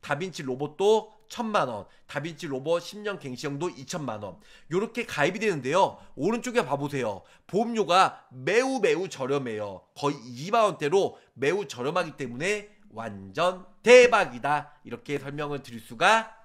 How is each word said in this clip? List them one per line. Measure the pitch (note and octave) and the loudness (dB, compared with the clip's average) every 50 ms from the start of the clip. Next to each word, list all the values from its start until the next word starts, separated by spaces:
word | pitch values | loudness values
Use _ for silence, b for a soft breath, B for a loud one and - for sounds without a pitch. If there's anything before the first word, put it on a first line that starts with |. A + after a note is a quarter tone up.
다빈치 | - - D3 C#3 F3+ F#3+ - - D#3+ | -4 -4 -4 -4 -4 -8 -8 -10 -8
로봇도 | B2+ B2+ C3 D3 D3 D3 - F#3+ G#3 A3 A3 G#3+ - - - _ _ | -8 -6 -6 -6 -10 -4 0 4 4 4 4 2 -4 -18 -20 _ _
천만 | - - A#3 A3 G#3 G3+ D#3 B2+ | -10 -8 -6 0 0 0 0 0
원, | A#2 G2+ F#2+ b b b b | -4 -8 -12 b b b b
다빈치 | - - C#3+ C#3+ E3+ E3 C#3+ - D#3+ | -10 -8 -6 -6 -6 -10 -8 -8 -6
로봇 | C#3 C3 C3 D#3 E3 F3 E3+ | -6 -6 -2 0 -2 -2 -2
십 | - - G#3 | -6 -14 -10
년 | G#3 G#3 G3+ - | -8 -8 -8 -8
갱신형도 | - C#3 B2+ A#2+ - D3 C#3+ C#3 E3 F3+ | -10 -12 -10 -8 -6 -6 -6 -4 -6 -6
이천만 | - B2 C3+ - - F3 D3 B2+ A2 G#2 G#2 | -6 -8 -12 -10 -8 -8 -6 -6 -6 -8 -8
원. | G2 E2+ - b b b b b b D3+ | -12 -12 -14 b b b b b b -2
요렇게 | F#3 G#3 A3 - A#3+ A3+ | -2 -2 -2 -4 -8 -8
가입이 | - - - D3 - - G#3 | -6 0 0 0 2 2 0
되는데요. | G#3 A3 F#3 D3+ A#2+ B2+ D3+ F#3 G3 C#3 A2 B B B B | 0 0 0 0 -2 0 4 4 4 2 0 B B B B
오른쪽에 | - C3+ F#3 A3+ A#3+ - B3 A3 A#3+ G#3+ | -2 0 0 0 0 -2 -2 0 0 0
봐보세요. | C#3 C#3 C3+ C#3 C#3+ C#3 C#3 B2 A2 G2+ F#2 - b b b b | 0 -2 -4 -4 -4 -4 -2 -2 -2 -4 -6 -12 b b b b
보험료가 | - - F#3+ A3+ A3+ A#3+ A3 G3 D3+ E3+ F#3 F#3+ D#3+ - - _ _ | -4 0 0 0 0 0 -2 2 4 6 6 6 4 2 -4 _ _
매우 | - B2+ B2+ D3+ F#3+ A#3 C4 C4+ C4+ B3+ | -20 -6 -4 2 2 4 2 2 0 2
매우 | G3+ F3 D3 D#3+ F#3+ F3+ | 2 2 2 2 0 -6
저렴해요. | - - C3+ B2 C#3 C#3+ C3+ B2 A2 G#2+ G#2 G2+ G2 F2+ _ _ _ | -6 -6 -4 -2 -2 -2 -2 -4 -6 -6 -6 -8 -10 -12 _ _ _
거의 | - - C#3+ D#3 D3 A2 | -4 -2 -2 -2 -2 -10
이만 | B2 B2 A#2+ C#3+ F3+ G#3 A#3 A3 | -14 -12 -12 -6 0 2 4 4
원대로 | G3+ E3+ - D#3 C#3+ D#3+ G3 F#3 B2+ B B B B B | 2 2 -2 -4 0 2 2 2 0 B B B B B
매우 | - A#2+ C#3+ E3+ G3+ G3+ D3 | -2 0 0 0 0 -2 -6
저렴하기 | - A#2+ B2 C#3 D#3+ F#3 F3 D#3+ C3+ | -8 -6 -4 -2 -2 -2 -4 -4 -6
때문에 | - C#3+ B2 A#2+ B2 D3+ F#3+ G#3 G#3 G3+ - _ _ _ - | -10 -10 -10 -8 -6 -4 -4 -4 -4 -6 -14 _ _ _ -20
완전 | - G#2+ A2+ A2+ G#2 G2 F#2+ G2 F#2+ C3+ E3 F3+ F#3 F#3 F#3 - - _ _ | -14 -12 -10 -10 -10 -12 -14 -12 -2 0 0 0 0 -2 -12 -20 -20 _ _
대박이다. | G#3 B3 B3+ B3 B3 A#3+ G#3 F#3+ C#3+ B2 B2 A2 C#3 D3 D3 C#3 - - _ _ | 10 10 12 12 10 6 4 2 0 -4 -4 0 0 0 0 -2 -6 -18 _ _
이렇게 | - A#2+ A#2 - - D3 C#3 | -14 -14 -14 -8 -6 -6 -6
설명을 | C3 C#3 C#3+ D3 D3+ C#3+ D3 C#3 C#3 | -6 -8 -8 -8 -6 -6 -6 -8 -10
드릴 | - A#2+ A2+ | -12 -16 -16
수가 | - - B2 A2 D#3+ F#3+ G#3+ A3+ A3 - - - - | -16 -16 -4 2 4 4 4 4 2 -2 -12 -20 -20